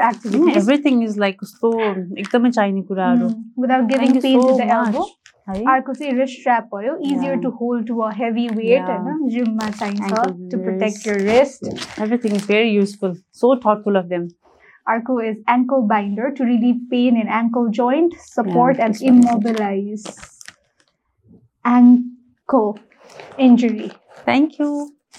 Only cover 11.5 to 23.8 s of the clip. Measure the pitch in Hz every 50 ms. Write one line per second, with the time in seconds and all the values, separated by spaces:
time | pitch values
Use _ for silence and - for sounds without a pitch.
11.5 | - - - - - - - - - - 214 214 240 240 - 214 208 202 202 202
12.5 | 208 214 226 233 208 208 196 196 202 - 196 185 180 - _ _ _ - - 240
13.5 | 269 247 - 214 214 214 208 208 202 190 180 175 180 175 175 175 - _ _ _
14.5 | _ _ _ _ - _ - - 226 233 233 247 262 240 226 220 214 220 - -
15.5 | 240 254 254 247 269 269 233 208 220 208 208 202 202 208 233 294 294 285 262 233
16.5 | 247 226 233 247 240 240 - - 254 247 247 254 240 226 214 196 208 220 233 233
17.5 | 233 247 240 226 208 - 247 247 262 311 349 339 339 - - - - - 233 190
18.5 | 180 240 247 254 269 226 226 220 214 - 254 269 247 247 240 240 240 220 208 233
19.5 | 226 214 208 202 196 190 202 202 214 214 - - - - - - _ - - -
20.5 | - _ _ _ _ _ _ _ _ _ _ _ _ _ _ _ - - _ _
21.5 | _ _ - 240 240 247 247 240 247 247 - - - - _ _ _ _ _ -
22.5 | - 254 214 208 208 - _ _ _ _ - - - - - - - - 269 254
23.5 | 240 233 240 226 214 214